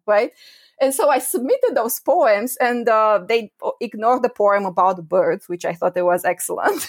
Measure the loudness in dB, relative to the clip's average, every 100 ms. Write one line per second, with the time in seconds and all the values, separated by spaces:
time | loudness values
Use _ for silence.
0 | 0 0 0 -6 -20 _ _ -2 -2 2
1 | 2 0 -2 -4 -2 0 0 0 -2 -4
2 | 0 2 4 2 0 -2 -2 0 0 2
3 | 4 2 0 -2 -2 _ -8 -6 -10 -2
4 | 0 2 0 0 2 2 0 2 2 0
5 | -2 0 2 -2 -6 -8 -6 -4 -4 0
6 | 0 0 0 -4 -6 -4 -4 -4